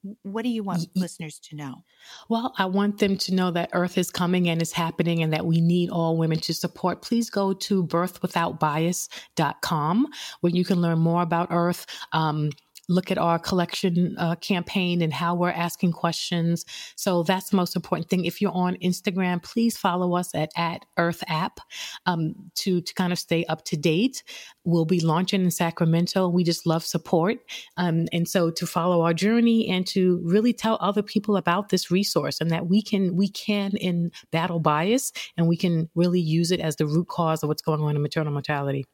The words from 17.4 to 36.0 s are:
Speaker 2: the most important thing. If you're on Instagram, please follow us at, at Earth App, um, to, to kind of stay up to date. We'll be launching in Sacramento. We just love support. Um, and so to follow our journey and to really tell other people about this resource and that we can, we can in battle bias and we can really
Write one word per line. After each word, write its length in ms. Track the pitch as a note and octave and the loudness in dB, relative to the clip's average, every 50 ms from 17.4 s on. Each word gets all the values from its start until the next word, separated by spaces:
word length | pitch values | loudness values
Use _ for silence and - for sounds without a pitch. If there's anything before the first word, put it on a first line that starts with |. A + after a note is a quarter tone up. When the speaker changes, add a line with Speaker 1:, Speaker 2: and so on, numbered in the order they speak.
| F#3+ - | 0 0
Speaker 2:
the 60 | - | 2
most 200 | F#3+ F3+ F3 - | 2 2 0 -2
important 320 | F#3 - - - D#3+ E3 - | -6 -4 -2 -4 -4 -2 -2
thing. 160 | G3 F3+ F3 | 0 0 0
If 160 | E3+ - - | -2 -2 -2
you're 100 | G3+ G3 E3+ | -2 -2 0
on 220 | F#3 F3+ F3+ F3+ | 0 0 0 -2
Instagram, 680 | F3+ - F3+ F3+ - _ G#3+ F3 F#3 F#3+ F3+ F3+ F3 - | -2 -2 -2 -2 0 _ -4 -2 0 0 0 0 -2 -4
please 340 | - - A#3 A3+ A#3 - | -4 -2 0 0 0 0
follow 400 | - - G3 F3 F3+ F3+ F3+ F3 | 0 -2 0 0 2 0 0 0
us 180 | F3 F3+ - - | 0 -2 -2 -2
at, 140 | D3 D#3 D#3 - | -4 -4 -2 -2
at 300 | - E3+ E3 E3+ - - _ _ | -4 -4 -4 -4 -6 -12 _ _
Earth 260 | - E3+ E3+ E3+ - - - | 0 0 0 0 -4 -6 -4
App, 320 | E3 D#3 F3 - _ - - _ - - - - - - _ | -2 -2 -2 -4 _ -10 -20 _ -12 -12 -12 -12 -12 -4 _
um, 280 | - F3+ E3 D#3+ D#3+ - - - - _ | -2 0 0 -2 -2 -4 -8 -16 -12 _
to, 260 | - - G3+ F#3 F3 | -6 -2 0 0 0
to 140 | E3+ - - | -2 -4 -4
kind 180 | - F#3 F3 F3+ | -2 -2 0 0
of 60 | F3 | -4
stay 260 | - - E3+ E3 E3+ | -2 -2 -2 -2 0
up 180 | - D#3+ D#3+ _ | -2 -6 -6 _
to 100 | - - | -6 -6
date. 460 | D#3 D3 E3+ D#3 E3+ A3+ C4 C4 - - - - - - - - _ _ | 0 0 2 2 2 0 0 -2 -4 -14 -14 -18 -18 -18 -20 -20 _ _
We'll 220 | E3+ E3 E3+ E3 | 0 2 2 2
be 140 | D#3+ F#3 F3 | 2 2 2
launching 420 | D#3+ E3 D#3 E3+ F#3 F3+ - G3 F#3 | 4 2 2 2 2 0 0 2 2
in 80 | F3+ | 2
Sacramento. 800 | E3 - F3 E3 E3 - F3 D#3+ E3 E3+ F3 F3 - F#3+ F#3+ F3+ | 2 0 -2 -2 0 0 2 2 4 2 2 2 0 0 2 2
We 140 | E3+ F3+ F3+ | 2 2 2
just 200 | E3 E3 - - | 2 0 0 0
love 180 | E3+ D#3+ E3 - | 0 0 0 -2
support. 580 | - - D#3+ - - - E3+ E3 F#3+ A#3+ C4 _ - - - - - _ | -2 -4 -4 -2 2 2 2 2 2 0 -4 _ -14 -16 -16 -16 -14 _
Um, 300 | - F3+ F3 E3 E3 E3 - | -2 0 2 2 2 0 0
and 160 | - E3+ E3+ | 0 -2 -2
so 240 | - - F#3+ F3 E3 E3 | 0 2 2 2 2 0
to 140 | - F3 | -2 -6
follow 360 | E3 - F3+ E3 F3+ F3+ E3+ E3 | -2 -2 0 2 2 4 4 4
our 100 | E3 E3+ | 2 2
journey 560 | E3 F#3 G#3 A3+ A#3 A#3 A#3 A3+ A3+ - - | 2 2 2 4 4 4 4 4 4 2 2
and 180 | F#3 F#3 F#3 - | 0 -2 -2 0
to 340 | - G3 F#3 F#3 F3+ F3 F3 | 0 2 4 4 2 2 0
really 300 | E3 F3 G#3+ A3 B3 A#3 | 2 2 4 4 2 0
tell 240 | - - A3 A3+ - | 0 0 -2 0 0
other 220 | - F#3+ G3+ G#3 G3+ | 0 0 0 0 -2
people 340 | G#3 - A3 G#3 - G#3 | 0 -2 -2 0 2 0
about 320 | F#3+ - - E3+ F#3 G3+ - | 2 2 2 0 0 0 0
this 220 | - F3+ - - | 0 0 0 2
resource 500 | F3 F#3+ G3+ - - E3+ - C#3+ C#3+ - | 0 0 2 2 0 0 0 -2 -2 -2
and 100 | E3+ E3 E3 | -2 0 0
that 160 | E3 - E3+ | -2 0 2
we 120 | F#3 G#3+ | 2 2
can, 360 | G#3+ - - G3 G3 F3+ E3 | 2 2 0 2 2 2 2
we 120 | F3 G3+ F#3+ | 2 0 0
can 480 | - - - - G#3 G#3 G3 G3 F#3+ | -2 -6 -4 -2 -2 -2 0 -2 -4
in 360 | - - F#3 F3 E3+ E3+ E3+ - - - _ | -2 -2 0 0 0 -2 -2 -4 -10 -12 _
battle 300 | - E3 E3 F#3 E3+ E3+ | -2 -2 -2 0 -2 2
bias 520 | D#3 D#3 D3+ D3+ E3 G3 A3+ C4+ - - - - - - _ | 2 2 2 4 2 2 2 0 0 -4 -8 -10 -14 -12 _
and 100 | - E3+ | 0 2
we 120 | E3 E3+ E3 | 2 2 2
can 320 | - F3+ E3+ D#3+ D#3+ D#3+ _ | 2 0 2 0 -2 -2 _
really 260 | E3 | 2